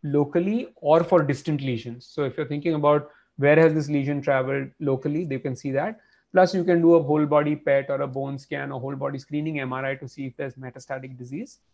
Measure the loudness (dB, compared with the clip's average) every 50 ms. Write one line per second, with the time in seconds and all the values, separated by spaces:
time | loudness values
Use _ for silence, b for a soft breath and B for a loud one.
0 | -6 0 2 2 2 2 0 -2 0 0 -2 -2 -4 -6 _ _ 2 4 4 4
1 | 4 4 4 2 4 2 -2 -4 -2 -4 -4 -2 -2 -4 -4 -4 -6 -10 -14 -16
2 | -18 _ _ -4 -4 -4 -4 -6 -8 -6 -6 -4 -2 -2 -2 2 4 4 4 4
3 | 2 B B B B B B 0 4 6 6 8 6 6 4 2 -2 0 -2 -2
4 | 0 0 -4 -4 -2 0 0 0 0 -2 -4 -4 -6 -8 _ _ -2 -2 -2 -2
5 | -2 -4 -4 -4 -4 -4 -6 -6 -6 -8 -8 -6 -8 -4 -4 -2 -4 -4 -8 b
6 | b b b b b b 4 4 4 4 4 -2 0 2 2 4 6 6 6 6
7 | 4 2 0 0 2 2 2 2 2 2 -2 -2 _ 0 0 0 0 -2 -4 -4
8 | -4 -6 -6 -8 -8 -8 -8 -10 -10 _ -10 -8 -8 -8 -8 -8 -8 -8 -8 -6
9 | -6 -6 -8 -8 -12 _ -6 -6 -4 -4 -4 -4 -6 -4 -6 -4 -4 -6 -6 -6
10 | -10 -16 -12 -10 -12 -12 -8 -8 -10 -10 -10 -12 -16 -16 -16 -18 -14 _ -12 -12
11 | -12 -14 -16 -16 -14 -12 -12 -12 -12 -12 -16 _ _ _